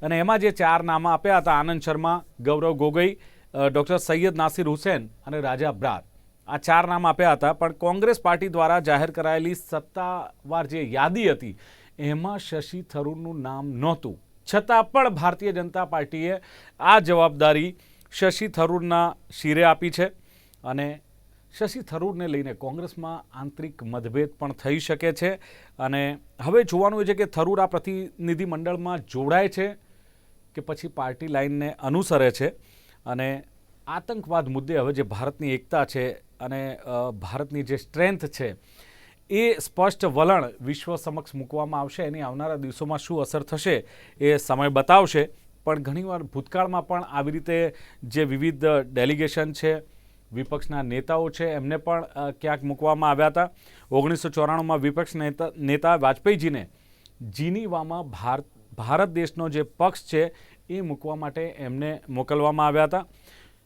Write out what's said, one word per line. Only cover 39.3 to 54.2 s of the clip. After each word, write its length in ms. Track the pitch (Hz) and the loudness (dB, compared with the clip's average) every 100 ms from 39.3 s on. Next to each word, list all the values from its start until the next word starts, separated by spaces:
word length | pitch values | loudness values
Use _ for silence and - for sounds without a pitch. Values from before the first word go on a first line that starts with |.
| 196 233 | 0 2
સ્પષ્ટ 520 | 165 - - 190 - 180 | 0 -2 0 2 2 0
વલણ 460 | 135 170 185 123 110 | 2 4 4 2 -6
વિશ્વ 340 | 127 147 - 165 | -8 -8 -6 -6
સમક્ષ 400 | 160 151 147 135 | -6 -10 -10 -12
મૂકવામાં 460 | 127 151 151 147 | -8 -6 -4 -4
આવશે. 220 | 143 - | -6 -6
એની 180 | 156 156 | -6 -6
આવનારા 340 | 135 135 156 147 | -8 -6 -6 -6
દિવસોમાં 420 | 135 - 151 151 | -8 -8 -6 -6
શું 240 | - 165 | -4 -4
અસર 220 | 135 151 | -2 -4
થશે, 440 | - 156 190 127 - - - - | -4 -4 0 0 -2 -20 -18 0
એ 180 | 143 147 | 2 4
સમય 320 | - 131 143 | 2 0 2
બતાવશે. 600 | 135 135 190 180 151 151 - - _ | 2 8 8 8 2 0 -4 -20 _
પણ 160 | 156 156 | -2 -2
ઘણીવાર 440 | 135 160 190 175 | -2 -6 -6 -8
ભૂતકાળમાં 640 | 147 135 - 185 185 180 - | -8 -10 -4 0 0 0 -2
પણ 160 | 180 | -4
આવી 280 | - 139 143 | -4 -4 -4
રીતે 420 | 156 170 170 160 - - - | -4 -2 0 0 -4 -20 -16
જે 200 | 120 139 | -4 0
વિવિધ 420 | 147 135 160 139 156 | 0 0 -2 2 2
ડેલિગેશન 840 | 143 127 127 131 151 156 160 156 | 2 0 0 2 2 0 -2 -4
છે, 300 | 147 156 156 - - - _ - | -2 -2 -2 -4 -20 -20 _ -12
વિપક્ષના 500 | 113 135 147 - 147 | -8 -6 -4 -4 -4
નેતાઓ 480 | 127 127 131 160 165 | -4 -4 -2 -2 -2
છે, 160 | 151 170 | -4 -4
એમને 320 | 147 135 156 | -4 -4 -4
પણ, 260 | 170 170 | -2 -2
અ, 280 | - 143 143 | -4 -8 -8
ક્યાંક 320 | 139 151 147 | -4 -4 -2
મૂકવામાં 460 | 143 135 151 156 151 | -4 0 2 4 4
આવ્યા 180 | 139 156 | 4 4
હતા. 220 | 160 175 - - - - | 2 -2 -4 -20 -20 -2
ઓગણીસો 380 | 135 147 165 | 2 2 0